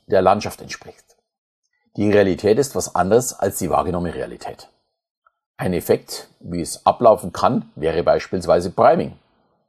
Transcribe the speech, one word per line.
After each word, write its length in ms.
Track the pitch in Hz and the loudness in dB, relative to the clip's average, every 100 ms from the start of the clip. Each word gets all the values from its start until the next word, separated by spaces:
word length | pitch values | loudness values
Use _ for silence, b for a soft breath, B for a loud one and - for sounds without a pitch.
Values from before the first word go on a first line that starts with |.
| - | -2
der 160 | 95 | 2
Landschaft 400 | 92 101 - - | 4 2 -2 -12
entspricht. 560 | - - - - _ _ _ _ _ _ _ _ _ - | -14 -16 -18 -20 _ _ _ _ _ _ _ _ _ -2
Die 160 | 104 | 2
Realität 480 | 104 98 85 101 110 | 4 4 2 2 2
ist 160 | 135 92 | 0 -4
was 180 | - | -4
anderes 400 | 87 90 113 123 | -2 2 2 2
als 240 | - - - | -4 -4 -4
die 140 | 85 | -2
wahrgenommene 420 | 76 78 87 87 | -2 -2 -4 -6
Realität. 560 | - 65 58 - - - _ _ _ _ _ _ _ _ - | -6 -10 -12 -16 -16 -20 _ _ _ _ _ _ _ _ -8
Ein 140 | 113 | -4
Effekt, 560 | 87 - 117 - - - _ | -4 0 -2 -2 -16 -16 _
wie 220 | - 87 | -10 -8
es 240 | 78 - - | -8 -2 0
ablaufen 460 | - 117 104 92 | 4 4 4 0
kann, 380 | - 92 123 - | -2 0 0 -4
wäre 300 | - 78 80 | -6 -2 0
beispielsweise 680 | 82 78 - 95 85 85 90 | 2 0 0 -4 0 0 0
Priming. 480 | - 123 170 73 - _ _ _ _ | 2 4 4 -2 -10 _ _ _ _